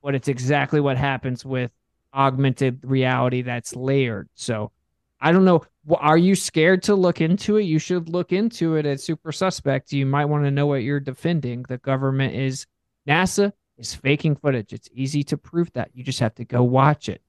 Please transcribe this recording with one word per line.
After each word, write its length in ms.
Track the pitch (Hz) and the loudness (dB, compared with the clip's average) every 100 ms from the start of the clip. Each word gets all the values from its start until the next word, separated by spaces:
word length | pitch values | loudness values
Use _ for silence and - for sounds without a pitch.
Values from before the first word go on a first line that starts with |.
but 120 | 143 135 | -2 -2
it's 120 | 143 | -2
exactly 540 | 127 127 143 135 151 | -2 0 0 2 2
what 160 | 143 127 | 2 0
happens 480 | 139 131 135 123 135 | 0 -2 -4 -6 -6
with 260 | 131 123 _ _ _ _ | -6 -6 _ _ _ _
augmented 680 | 135 139 131 139 131 135 127 | 0 0 2 0 2 -2 -2
reality 580 | 123 131 127 127 127 123 | -2 0 0 0 0 -2
that's 320 | 123 120 - | -4 -8 -10
layered. 540 | 123 131 139 127 101 - | -8 0 0 0 -4 -12
So 380 | _ - 110 104 _ _ _ _ _ | _ -6 -4 -6 _ _ _ _ _
I 100 | 147 | 4
don't 140 | 180 190 | 6 6
know. 180 | 170 - _ 147 | 4 0 _ -2
Wh-, 120 | 170 | 2
are 160 | 151 160 | 4 4
you 180 | 180 190 | 4 2
scared 480 | - 160 160 190 | 0 2 4 4
to 120 | - 202 | 2 2
look 260 | 180 170 | 2 2
into 340 | 160 185 - 214 | 0 0 2 0
it? 80 | |
You 160 | 196 156 | 2 0
should 300 | - 180 165 | 0 -4 -2
look 240 | 175 170 | -4 -2
into 420 | 185 226 - 165 160 | -2 -2 -2 -2 0
it 100 | 147 | 0
at 140 | 139 | -4
Super 320 | - 160 160 | -6 -8 -8
Suspect. 600 | - 190 - - 135 - | -4 -4 -2 -2 -4 -4
You 120 | 139 135 | -2 0
might 200 | 143 147 | 0 0
wanna 260 | 147 143 | 0 0
know 160 | 139 147 | 0 0
what 160 | 139 | 0
you're 160 | 117 143 | -2 -4
defending. 640 | 139 127 165 165 127 120 | -6 -6 -2 -2 -4 -8
The 140 | 123 127 | -10 -8
government 580 | - 131 135 135 135 104 | -4 -2 0 0 -2 -2
is, 300 | 135 131 - _ _ _ - | -4 -6 -14 _ _ _ -2
nasa 460 | 156 185 - 202 - _ _ | 0 0 0 -2 -4 _ _
is 160 | 117 | -16
faking 420 | - 135 147 160 143 | -6 -2 0 0 0
footage. 380 | 147 127 101 | 0 -2 -6
It's 160 | - _ | -14 _
easy 320 | - 135 147 143 | -8 -4 -4 -4
to 120 | 143 | -6
prove 340 | - 170 170 | -4 -4 -4
that. 180 | 123 98 | -6 -10
You 100 | 127 | -10
just 160 | 123 - | -8 -2
have 140 | 110 - | -2 -4
to 100 | 117 | -4
go 180 | 123 | 2
watch 440 | 123 131 139 147 - | 4 4 4 2 -6
it. 140 | 90 | -12